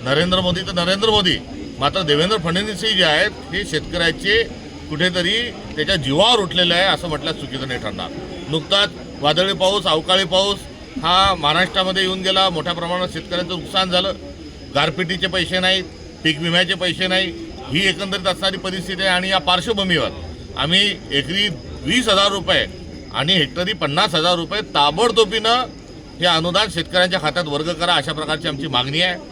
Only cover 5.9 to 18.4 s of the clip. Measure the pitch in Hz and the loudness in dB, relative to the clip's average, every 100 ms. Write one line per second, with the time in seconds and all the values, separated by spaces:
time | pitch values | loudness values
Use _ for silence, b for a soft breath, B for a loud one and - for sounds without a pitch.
5.9 | 190 131 139 214 247 180 156 175 170 190 | 0 2 4 6 4 2 2 2 4 2
6.9 | 147 - 147 156 156 139 131 131 123 110 | 0 -2 -4 -4 -6 -6 -6 -6 -4 -6
7.9 | 95 87 87 - - - 156 143 196 202 | -6 -8 -8 -10 -12 -4 -4 0 0 0
8.9 | - - - 143 151 190 190 185 202 180 | -4 -14 -2 0 2 0 2 2 2 2
9.9 | 160 160 185 185 185 202 196 - - - | 0 2 2 4 2 2 -2 -6 -14 -12
10.9 | - 160 180 196 180 147 156 180 196 185 | -4 2 4 4 4 2 2 2 0 0
11.9 | 190 185 190 190 190 190 170 151 170 170 | 0 0 0 0 2 2 2 -4 -4 -2
12.9 | 180 180 165 - 175 170 180 147 196 190 | -2 -2 -6 -6 -6 -4 -6 -2 0 2
13.9 | 180 190 - - - - - - 139 156 | 2 0 -4 -10 -14 -14 -14 -2 2 2
14.9 | 156 170 185 185 185 165 185 185 190 185 | 0 -2 -2 0 0 0 0 2 2 -2
15.9 | - - - 156 151 165 175 180 185 180 | -12 -16 -4 -2 0 2 2 4 2 0
16.9 | 160 185 185 190 - - - - 139 196 | 0 0 2 0 -4 -10 -12 -4 0 2
17.9 | 170 196 196 185 175 | 0 -4 -2 -2 0